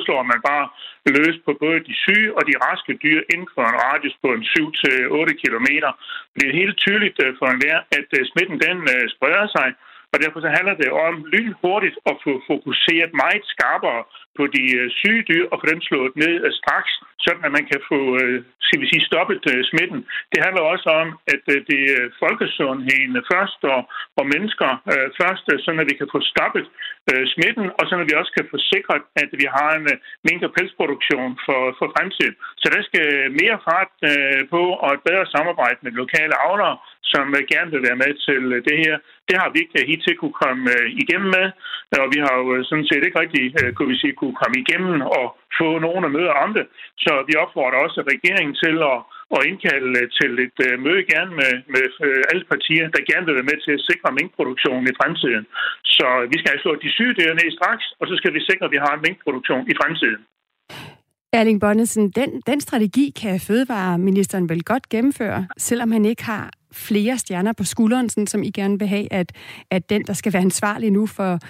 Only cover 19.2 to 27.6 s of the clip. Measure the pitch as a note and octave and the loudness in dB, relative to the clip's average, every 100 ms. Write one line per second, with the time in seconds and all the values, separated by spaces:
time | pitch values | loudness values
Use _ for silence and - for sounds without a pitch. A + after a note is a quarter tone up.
19.2 | F#3 F#3+ D3+ B2 - D#3+ F3+ C4+ - - | 0 0 0 0 0 0 -2 -4 -8 -10
20.2 | - D#3+ E3+ F#3 D#3 F3+ F3 D#3+ D#3+ D#3+ | -4 0 2 2 0 0 2 2 0 -4
21.2 | - C#3+ - C#3 - C#3 C#3 C3 A#2+ - | -2 -2 2 0 2 2 2 2 0 -2
22.2 | - A3+ F3 - C#3+ C3+ C3 C3+ C3 B2+ | -2 0 -2 -2 -2 0 2 2 2 -2
23.2 | - F#3 G3 - D3 C3 B2 - - - | 0 0 0 -2 0 0 -2 -10 -8 -2
24.2 | C#3 D3+ G#3+ - D3+ C3 G3 D3 C3+ - | 0 0 -2 0 0 0 0 0 0 0
25.2 | F3+ F#3 - C3+ - D#3+ D3 C#3+ C#3 C#3+ | -2 0 -2 -2 0 -2 0 -2 -2 -2
26.2 | - - E3+ - D#3 - - - - C3 | -2 0 0 -2 -6 -12 -16 -8 0 0
27.2 | C3 - F#3 A3+ | 0 0 0 0